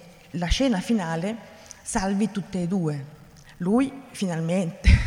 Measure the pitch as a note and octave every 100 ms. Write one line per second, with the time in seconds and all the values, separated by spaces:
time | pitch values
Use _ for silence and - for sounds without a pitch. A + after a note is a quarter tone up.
0 | - - - F3 E3+ - C4+ A3+ F3+ A3+
1 | E3+ E3 F#3 A3+ - - - - - -
2 | F#3+ G3 G#3+ G#3 E3 F#3 E3+ G3 D#3+ D3
3 | C#3 - - - - - F3+ A3+ C4+ -
4 | - - F#3+ E3 E3 F#3 E3+ - - -